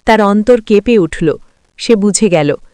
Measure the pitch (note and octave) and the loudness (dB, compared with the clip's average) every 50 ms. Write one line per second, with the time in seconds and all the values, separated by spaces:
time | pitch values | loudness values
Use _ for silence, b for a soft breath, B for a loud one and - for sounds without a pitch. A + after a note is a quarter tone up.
0 | _ - A3 A3 G#3 G3 G#3 G#3+ G#3+ B3+ B3 A#3 - - G#3 G3+ G3+ B3 A#3 G#3 | _ 0 0 2 2 0 0 0 2 2 0 0 0 0 0 0 2 0 0 0
1 | E3 D#3+ - - E3 D3+ - - - _ _ _ _ _ _ - - - A#3 G3+ | 0 -2 -4 -4 -4 -4 -4 -6 -12 _ _ _ _ _ _ -10 -2 0 0 0
2 | G3+ G#3 F#3 - A3 F#3+ F3 D#3 D3 C#3+ - - - _ | 0 -2 -2 0 -2 0 0 0 -2 -2 -4 -6 -10 _